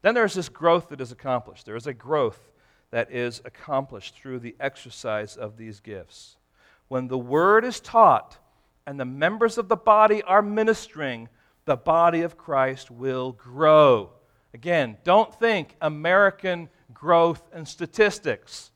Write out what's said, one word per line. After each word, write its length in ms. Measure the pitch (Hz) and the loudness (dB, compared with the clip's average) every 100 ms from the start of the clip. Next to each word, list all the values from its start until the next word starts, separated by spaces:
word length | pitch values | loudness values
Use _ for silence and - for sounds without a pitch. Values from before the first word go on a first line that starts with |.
Then 140 | 190 240 | 0 0
there's 180 | 214 | -2
this 160 | 185 165 | -4 -10
growth 400 | - 165 170 - | -2 2 2 -2
that 120 | 139 | -14
is 100 | 123 | -14
accomplished. 540 | 120 135 127 117 95 - | -12 -6 -6 -8 -20 -16
There 100 | 110 | -12
is 120 | 131 | -12
a 60 | |
growth 560 | 117 123 156 117 - _ _ _ _ _ | -14 -4 -2 -2 -4 _ _ _ _ _
that 200 | 117 117 | -8 -6
is 300 | 127 120 113 127 | -6 -8 -8 -20
accomplished 680 | _ - 135 139 110 - _ | _ -6 -6 -6 -16 -18 _
through 240 | 135 127 | -14 -12
the 160 | 117 - | -14 -10
exercise 760 | 139 - 123 - 120 107 104 - | -10 -10 -20 -14 -8 -8 -8 -12
of 220 | 107 113 | -16 -14
these 220 | 113 101 | -20 -20
gifts. 580 | - 98 82 - - _ _ _ _ _ _ | -18 -18 -18 -20 -20 _ _ _ _ _ _
When 200 | 131 127 | -8 -6
the 100 | 131 | -8
word 460 | 123 147 180 220 247 | -2 0 2 2 0
is 140 | - | -10
taught 580 | - 226 202 123 - _ _ _ _ _ - | -2 4 6 4 -2 _ _ _ _ _ -16
and 120 | 139 | -10
the 60 | 127 | -10
members 520 | 135 165 214 226 226 | -2 -2 0 -4 -4
of 100 | 190 | -4
the 80 | 220 | -2
body 480 | 220 214 214 214 | 2 4 4 2
are 180 | 175 196 | 2 0
ministering, 880 | 208 208 220 220 - 151 143 120 117 _ _ _ - | 2 -2 -2 -2 -6 -10 -8 -8 -14 _ _ _ -6
the 100 | 131 | -4
body 440 | - 165 170 165 | 0 2 2 2
of 160 | 170 - | -4 -8
Christ 520 | - 139 131 131 - | -6 -2 -2 -4 -16
will 440 | 120 131 131 131 | -8 -6 -4 -6
grow. 760 | 120 123 127 156 156 147 117 95 _ _ _ _ | -10 -18 0 6 8 8 6 0 _ _ _ _
Again, 440 | 117 165 170 127 107 | -14 -4 -2 -2 -6
don't 300 | 170 196 226 _ | 2 2 2 _
think 400 | 226 208 151 _ | -2 -2 -6 _
American 880 | 156 151 165 185 196 190 190 175 165 _ _ | -8 -4 0 2 2 0 -8 -8 -10 _ _
growth 500 | 120 175 170 170 160 _ | -12 0 2 2 -2 _
and 140 | 165 156 | -18 -18
statistics. 1040 | - 170 - 208 202 156 107 _ - - | -12 -12 0 0 0 -8 -8 _ -20 -20